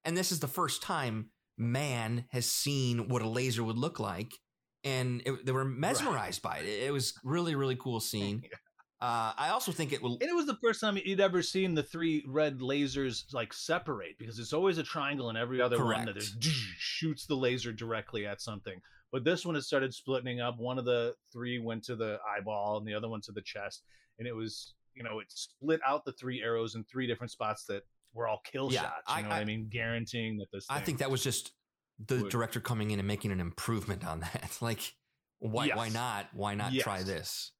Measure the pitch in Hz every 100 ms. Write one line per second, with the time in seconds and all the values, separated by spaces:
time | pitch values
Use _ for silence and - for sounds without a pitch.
0 | 156 175 180 170 143 180 156 - - 170
1 | 127 110 110 _ _ - 117 127 147 120
2 | 113 120 123 123 117 - 143 143 127 120
3 | 101 123 110 117 131 117 113 113 151 -
4 | 104 90 120 - _ _ _ _ 139 131
5 | 127 123 135 135 127 131 135 127 165 -
6 | 277 143 95 98 92 76 85 104 131 143
7 | 120 - 127 170 170 143 131 127 131 113
8 | - 107 101 107 - - _ _ _ _
9 | 123 117 113 - 156 226 214 160 147 139
10 | 123 120 285 349 294 220 233 220 214 196
11 | 185 196 196 180 - 190 190 156 143 165
12 | 165 151 139 139 151 131 127 143 143 139
13 | 131 110 - 135 113 - - 170 - 117
14 | 85 - 113 110 110 151 190 165 139 160
15 | 139 143 117 113 120 127 123 120 120 110
16 | 113 101 104 110 151 139 101 87 - -
17 | 160 143 - 139 127 127 120 107 117 110
18 | - 117 104 101 - 104 - 92 - -
19 | _ 131 127 175 175 151 135 143 131 -
20 | - 131 127 123 120 120 120 127 123 120
21 | 117 117 _ 120 123 123 113 113 117 117
22 | 110 104 107 104 101 104 104 107 107 104
23 | 113 110 - 101 - 107 101 - _ -
24 | _ - 117 113 113 - - - _ 131
25 | 117 110 98 - - _ 143 160 131 147
26 | 139 - 127 123 113 113 113 113 107 131
27 | 127 113 120 - 107 107 - 101 - _
28 | _ 110 113 107 - 131 135 123 76 80
29 | - 147 104 107 107 110 110 117 113 117
30 | 113 120 110 107 98 98 - 143 175 131
31 | 139 131 131 - - _ _ _ _ -
32 | 107 127 101 117 113 120 110 113 107 104
33 | 98 104 104 92 85 - - 113 82 90
34 | 85 80 85 - - - 117 110 - -
35 | _ _ _ _ 113 113 131 110 113 113
36 | 123 104 98 98 101 101 101 131 117 95
37 | 95 87 - - -